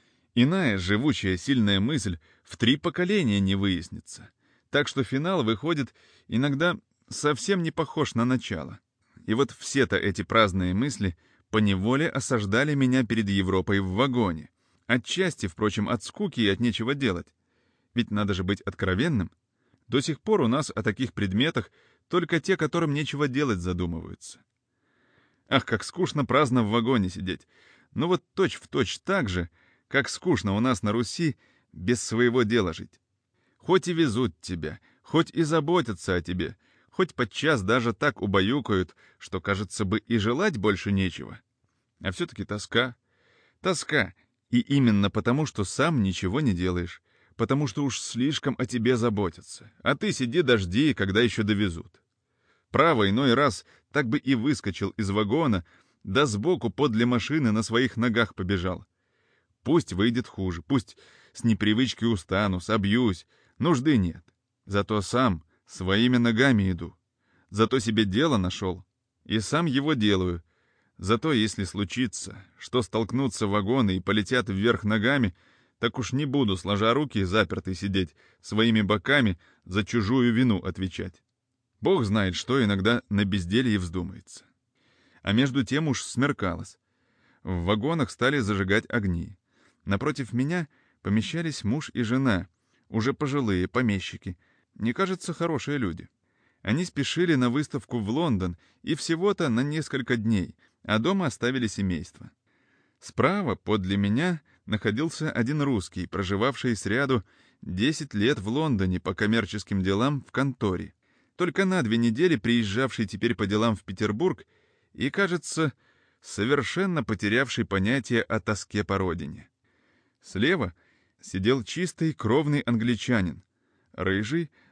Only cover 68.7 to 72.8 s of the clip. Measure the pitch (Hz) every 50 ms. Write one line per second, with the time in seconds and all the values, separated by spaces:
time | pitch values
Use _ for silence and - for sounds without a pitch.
68.7 | 85 87 - _ _ _ _ _ _ _ _ - 101 110 101 - 139 160 175 156
69.7 | 123 139 139 156 156 120 104 104 98 95 90 90 87 87 - _ _ _ _ _
70.7 | _ _ _ _ _ - - 95 117 110 - 160 143 113 107 101 - - 95 -
71.7 | - 101 104 95 - 120 131 113 - - - - - - - _ _ - - -
72.7 | - 127